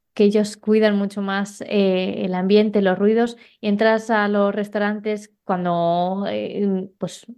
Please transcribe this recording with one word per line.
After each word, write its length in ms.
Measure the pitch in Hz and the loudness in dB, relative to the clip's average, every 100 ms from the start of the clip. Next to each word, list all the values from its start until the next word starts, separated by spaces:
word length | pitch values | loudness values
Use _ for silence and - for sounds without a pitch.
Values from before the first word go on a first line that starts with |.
| _ | _
que 120 | - 202 | 2 2
ellos 320 | 208 208 - | 4 0 -4
cuidan 400 | - 214 214 202 | 0 2 4 2
mucho 240 | 202 202 | -2 -4
más, 400 | 196 196 202 - | -4 -4 -6 -8
eh, 640 | - 208 190 185 185 208 196 | -4 0 2 2 -2 -4 -4
el 100 | 180 | -2
ambiente, 460 | 190 208 214 208 | 4 4 4 2
los 180 | 190 185 | 2 2
ruidos. 380 | 202 220 233 - - _ | 2 2 0 -4 -20 _
Y 80 | 214 | -2
entras 400 | 208 220 220 220 | 2 2 2 0
a 160 | 220 208 | 0 2
los 260 | 208 202 202 | 2 0 0
restaurantes 800 | 208 208 208 214 214 208 208 _ - | -4 -2 -2 -4 -4 -6 -8 _ -6
cuando, 800 | 185 180 175 170 175 180 190 202 | -2 0 0 0 0 0 -2 -4
eh, 600 | 214 214 - 202 190 190 - | -6 -6 -4 -2 -2 -6 -10
pues, 260 | 180 - - | -12 -12 -20